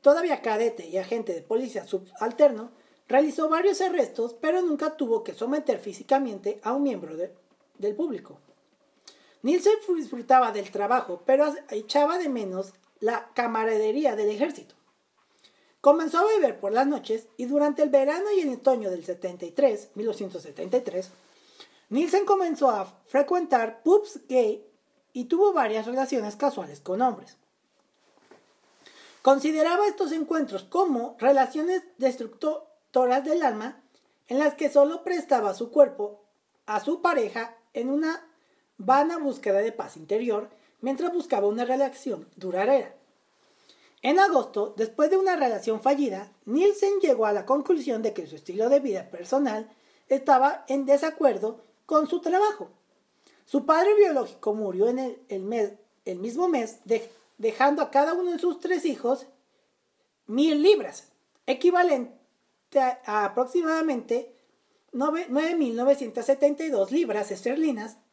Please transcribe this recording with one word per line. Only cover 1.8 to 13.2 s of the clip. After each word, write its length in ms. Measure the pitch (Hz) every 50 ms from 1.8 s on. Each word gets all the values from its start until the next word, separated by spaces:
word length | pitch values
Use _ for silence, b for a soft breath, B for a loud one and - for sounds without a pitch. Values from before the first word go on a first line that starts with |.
| 196 -
subalterno, 840 | - 185 185 - - - 214 233 233 - 294 285 240 214 220 240 b b b b b b b _
realizó 420 | 226 269 302 311 - - 311 311
varios 320 | 311 330 359 403 381 -
arrestos, 540 | 370 370 339 339 247 - - - 226 240 233 -
pero 220 | - 302 339 370
nunca 360 | 359 349 302 285 294 302 302 -
tuvo 260 | 285 233 226 220 220
que 100 | - -
someter 460 | - 226 240 277 302 - - 240 -
físicamente 800 | - 208 185 - - - 269 269 277 247 208 190 185 202 208 -
a 120 | - 214 247
un 100 | 277 285
miembro 340 | 277 233 180 170 156 160 160
de, 160 | 175 - - _ _ _ _ _ _ _ _ _
del 160 | 185 208 208
público. 420 | - 339 320 247 180 - - - - _ _ _ _ _ _ _ _ _ _ _ _ b b b b b b b b
Nielsen 400 | - 247 320 359 359 403 440 427 427
fu-, 120 | 392 359
disfrutaba 560 | 330 285 220 - 247 233 - 262 254 254 220
del 180 | 208 208 196 190
trabajo, 540 | - 208 202 202 240 254 254 - 269 175 -
pero 200 | - 254 277 294
as-, 120 | 302 285 277 - -
echaba 480 | 226 214 214 - - 285 294 302 339 359
de 100 | 349 294
menos 460 | 262 233 214 190 185 185 190 - _ _ _ _ _ _
la 320 | - 143 233 233